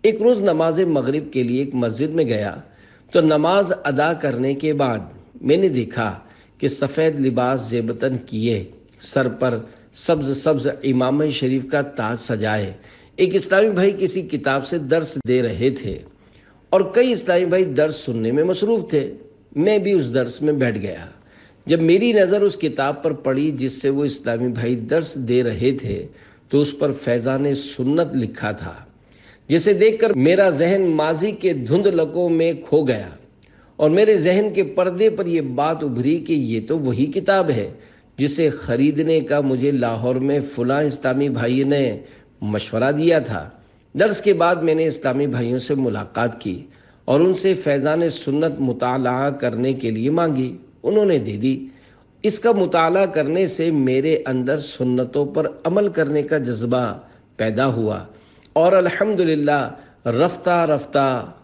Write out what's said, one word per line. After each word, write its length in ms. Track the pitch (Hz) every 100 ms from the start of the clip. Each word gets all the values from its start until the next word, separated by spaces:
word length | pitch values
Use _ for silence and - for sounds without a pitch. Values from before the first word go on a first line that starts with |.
एक 180 | 220 220
रोज़ 200 | 240 233
नमाज 360 | 196 160 165 160 180
मगरिब 400 | 147 123 151 -
के 100 | 131
लिए 180 | 120 123
एक 140 | 139 131
मस्जिद 360 | 117 110 156
में 140 | 160 131
गया 240 | 107 101 - - - - _ _
तो 80 | 180
नमाज 480 | 156 151 160 196 185
अदा 420 | 180 147 135 202 165
करने 380 | 143 120 131 139
के 180 | 156 143
बाद 340 | 131 107 90 - - -
मैंने 260 | - 165 190
देखा 380 | 131 113 - 110 92 - - _ _
कि 80 | 143
सफ़ेद 500 | - 135 - 160 143
लिबास 480 | 131 120 123 135 110
जेबतन 460 | 120 113 - 135 127 -
किए, 420 | 110 117 104 92 - _ _
सर 240 | - 139 127
पर 340 | - 127 117 - - - -
सब्ज 340 | - 156 135 139
सब्ज 340 | 160 143 131 - 135
इमाम 440 | 127 127 143 156
शरीफ 380 | 131 131 131 131
का 100 | 147 139
ताज 240 | - 110 120
सजाए, 540 | - 110 107 107 98 101 - - - -
एक 180 | 185 190
इस्लामी 340 | - 190 214
भाई 200 | 180 196
किसी 280 | 196 185 -
किताब 400 | - 143 139 135
से 140 | 131 170
दर्स 360 | 139 160 151 139 117
दे 140 | 123
रहे 280 | 117 87 127
थे 200 | - 104 - - _ _ _ _ _ _
और 200 | 190 190 240
कई 160 | 254
इस्लामी 340 | 202 - 175 180
भाई 180 | 185 175
दर्स 380 | 131 156 151 -
सुनने 260 | 117 113
में 120 | 139
मसरूफ़ 400 | 170 180 208 226 170
थे। 100 | 151 - - - _ _ 143
मैं 240 | 185 208
भी 100 | 190
उस 180 | 190 123
दर्स 300 | 127 120 -
में 140 | 151 147
बैठ 180 | 123 104
गया। 300 | 98 82 - - _ - - _ -
जब 120 | 165
मेरी 300 | 160 185 240
नज़र 300 | 208 180 202
उस 120 | 202 -
किताब 440 | 156 - 135 143
पर 100 | 165 131
पड़ी 360 | 139 135 156
जिससे 360 | 131 131 - 139
वो 160 | 139 143
इस्लामी 460 | - 117 117 123
भाई 220 | 113 117 123 110
दर्स 320 | 160 156 143
दे 220 | 117 123
रहे 300 | 120 98 123 135
थे 200 | 104 98 - - - - _
तो 100 | 139
उस 100 | 143 143
पर 140 | 147
फैज़ान 600 | 135 - 120 120 135 143 135
सुन्नत 560 | - - 127 156 160 135
लिखा 360 | 113 - 107
था, 340 | 101 85 - - _ _ _ - - -
जिसे 240 | 165 180 185
देखकर 380 | 214 220 147 131
मेरा 320 | 143 190 190
जहन 360 | 143 170 196 185
माजी 380 | 156 156 156 202
के 200 | - 190 147
धुंधलकों 720 | 117 170 202 170 156 165 175
में 320 | 160 165 147
खो 220 | - 151
गया 280 | 139 110 92 - - _ _ _ _ -
और 100 | 151
मेरे 280 | 175 214 202
जहन 300 | 165 185 214
के 100 | 180 185
पर्दे 360 | 190 180 180 220
पर 160 | 196 175
यह 140 | 170 135 123
बात 280 | 151 160
उभरी 340 | 151 120 127 165
कि 140 | 156
ये 260 | 156 120 113
तो 160 | 107 160
वही 260 | 135 113 143
किताब 420 | 190 - 196 165
है 220 | 117 101 - - - _ -
जिसे 320 | 143 147 156
ख़रीदने 680 | - - 120 143 147 160 160
का 180 | 131 143
मुझे 300 | 135 131 139
लाहौर 460 | 135 120 113 123 127
में 220 | 135 143
फलां 400 | 139 - 123 143 151
इस्लामी 440 | 123 131 127 143
भाई 320 | 117 117 127 139
ने 180 | 143 127 104 - - _ _
मशवरा 480 | 104 107 - 110 131
दिया 260 | 147 165 160
था। 200 | 113 98 76 - _ _ _ 135
दर्स 240 | 214 208
के 120 | 202 170
बाद 260 | 170 175
मैंने 220 | 160 160 160
इस्लामी 420 | 127 135 131 143
भाइयों 300 | 120 117 127
से 160 | 123 139
मुलाकात 580 | 127 104 101 - 117 113
की 200 | 107 87 - - _ _ -
और 140 | 139
उनसे 320 | 180 185 190 185
फैज़ान 520 | 151 139 147 160 170
सुन्नत 480 | - - 143 160 139
मुताला 680 | 135 120 123 131 123 127 143 139
करने 340 | 123 110 131
के 180 | 131 117
लिए 180 | 110 127
मांगी। 400 | 165 165 131 127 - - _
उन्होंने 360 | - 208 202 151
दे 160 | 107 104
दी। 140 | 127 135 - - - _ _ _
इसका 280 | 214 202 233
मुताला 520 | 202 175 170 165 185 190
करने 400 | 156 143 175 185
से 200 | - 160
मेरे 440 | 156 131 131 151 156 135
अंदर 320 | 131 127 147
सुन्नतों 640 | 143 - 127 123 123 147 143
पर 180 | - 156 - 165
अमल 240 | 196 202
करने 340 | 165 143 151
का 160 | 147 156
जज्बा 440 | 123 110 117 127 117 95 - - _ -
पैदा 260 | 110 110 135
हुआ 380 | 113 107 104 90 - - _ - 156
और 180 | 170
अल्हम्दुलिल्लाह 1400 | 190 180 - 208 196 170 151 147 147 127 - - _ 120
रफ्ता 520 | 117 165 - 180 175 160
रफ्ता 420 | 143 - 143 135 127 - -